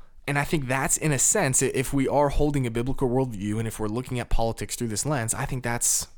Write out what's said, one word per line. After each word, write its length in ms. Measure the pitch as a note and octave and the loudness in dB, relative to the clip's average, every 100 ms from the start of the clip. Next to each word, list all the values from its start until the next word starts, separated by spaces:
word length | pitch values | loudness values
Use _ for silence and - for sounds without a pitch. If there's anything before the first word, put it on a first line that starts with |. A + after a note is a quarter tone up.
| - - - | -18 -12 -2
And 100 | C#3+ | -2
I 60 | |
think 220 | C#3+ E3 B2+ | 0 0 0
that's, 300 | C3+ C#3 - | 0 0 0
in 120 | D3+ | 2
a 60 | C3 | 2
sense, 440 | - A3 C#3+ B2+ | 2 2 2 2
i-, 80 | C3 | 2
if 220 | B2+ B2+ | 0 0
we 120 | C#3 C3 | 0 2
are 220 | C3+ C#3+ | 4 4
holding 380 | - D3 C#3+ A#2+ | 4 2 2 0
a 40 | |
biblical 380 | A#2 B2+ B2 C3 | -2 -2 0 0
worldview 500 | B2+ C3 G#2 G#2 G#2+ | 0 0 -2 -4 -2
and 80 | A2 | -2
if 140 | - | -4
we're 60 | G#2+ | -4
looking 300 | A2+ B2+ B2 | -4 -4 -4
at 80 | A#2 | 2
politics 480 | - A2+ A2 G2+ - | 4 4 -2 -6 -4
through 120 | A#2+ | -4
this 180 | G#2 C#3 | -2 -2
lens, 260 | C#3+ A2+ | 0 0
I 140 | - B2+ | -2 -2
think 160 | B2+ | -2
that's, 460 | A#2+ A#2 - - - | -2 0 0 0 -2